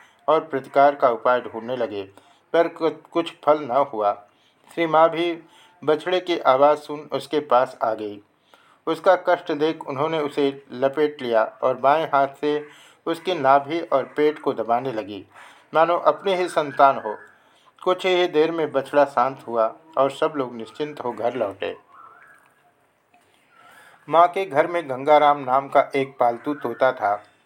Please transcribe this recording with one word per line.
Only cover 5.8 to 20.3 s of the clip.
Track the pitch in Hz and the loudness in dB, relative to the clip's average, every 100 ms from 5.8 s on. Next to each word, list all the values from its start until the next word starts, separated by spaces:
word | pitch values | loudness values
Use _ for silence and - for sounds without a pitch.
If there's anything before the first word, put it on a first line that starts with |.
बछड़े | 143 151 180 180 | -2 -2 -2 -4
की | 175 170 | -2 0
आवाज़ | 139 131 147 147 | 2 4 4 2
सुन | 151 147 147 | -4 -14 -8
उसके | 135 - 151 | -10 -4 -4
पास | 147 123 127 - | 2 2 2 -4
आ | 117 | -6
गई। | 110 104 104 _ _ _ _ _ _ - | -4 -8 -12 _ _ _ _ _ _ -8
उसका | 160 196 180 | -2 2 2
कष्ट | 180 175 - | 2 -2 -2
देख | 147 160 160 - | -2 -2 -4 -8
उन्होंने | 131 156 160 | -4 -4 -2
उसे | 143 151 139 139 - | -4 -2 -2 -4 -12
लपेट | 123 135 143 151 147 | -4 -2 0 -2 -2
लिया | 123 113 | -2 0
और | 110 - 127 120 | 0 -2 -4 0
बाएं | 135 156 160 | 2 2 0
हाथ | 139 139 - | 0 0 -2
से | 151 147 147 - - _ 160 | -4 -4 -8 -20 -20 _ -8
उसकी | 165 185 | -6 -4
नाभि | 175 135 143 139 170 | 0 4 2 2 -6
और | 160 139 120 - | -2 -2 -2 0
पेट | 151 151 | 0 0
को | 147 | -4
दबाने | 113 113 120 131 | -4 -2 -2 -2
लगी, | 110 101 98 - - - - _ | -8 -8 -12 -16 -20 -20 -20 _
मानो | 151 165 175 | 0 2 2
अपनी | 156 143 196 | 0 0 0
ही | 180 180 | -2 -2
संतान | 165 147 135 139 120 | -2 -2 4 4 4
हो। | 107 107 - _ _ _ _ _ | -4 -10 -16 _ _ _ _ _
कुछ | 180 185 190 | -4 -2 0
ही | 180 180 | 0 2
देर | 151 160 | 2 0
में | 165 147 | 0 -2
बछड़ा | 131 131 147 139 | -4 0 2 2
शांत | 123 131 139 - | 2 -2 -4 -6
हुआ | 117 110 - - - | -2 -2 -4 -6 -2
और | 135 | -2
सब | 135 156 | -2 -4